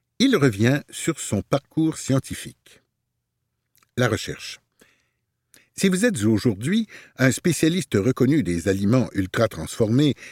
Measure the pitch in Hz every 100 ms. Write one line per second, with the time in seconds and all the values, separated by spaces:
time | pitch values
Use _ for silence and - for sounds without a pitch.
0 | _ _ 277 202 135 98 117 143 - -
1 | - 160 - 101 - - - - 160 -
2 | - 135 - - 139 - _ - _ _
3 | _ _ _ _ _ _ _ _ _ -
4 | 123 104 - 71 - - _ _ _ _
5 | _ _ _ _ _ _ _ - 190 185
6 | 240 156 107 107 131 98 127 220 220 -
7 | - - 127 - 180 147 160 180 - 104
8 | 107 - 127 151 92 85 98 98 101 127
9 | 104 98 92 - 113 - 156 - 107 123
10 | 147 110 -